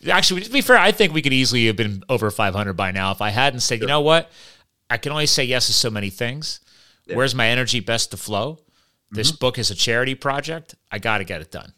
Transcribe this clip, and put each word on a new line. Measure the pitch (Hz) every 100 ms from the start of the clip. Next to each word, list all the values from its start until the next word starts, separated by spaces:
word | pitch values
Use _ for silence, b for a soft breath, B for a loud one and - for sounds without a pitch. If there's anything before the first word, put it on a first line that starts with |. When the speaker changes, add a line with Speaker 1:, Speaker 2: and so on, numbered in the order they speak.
Speaker 1:
e-, | 143
actually, | 185 165 180
to | 214
be | 269
fair, | - 247
I | 185
think | 214 196
we | 156
could | 143
easily | 131 127 123 113
have |
been | 104 110 101 -
over | 123 110
five | 101 104
hundred | 95 101
by | 90 98
now | 95 95
if | 98
I | 104
hadn't | 104 139 127
said, | - 117
"You |
Speaker 2:
Sure. | 110
Speaker 1:
know | 147
what? | 147 160 160 B B B B _ _
I | 120
can | 143
only | 151 151
say | -
yes | 127 127 -
to |
so | - 123
many | 107 101
things. | 95 120 139 156 - b b b b _
Speaker 2:
Yeah. | 92
Speaker 1:
Where's | 135
my | 127 113
energy | 120 123 123
best | 107 117 -
to | 101
flow? | - 104 120 160 _ _ _ _ _
This | 104 107
Speaker 2:
Mm-hmm. | -
Speaker 1:
book | 127 123
is | 107
a |
charity | 98 - 117 131
project. | 131 139 139 147 165 160 - _
I | 104
gotta | 113 107
get | 95 87
it | 80
done. | 82 50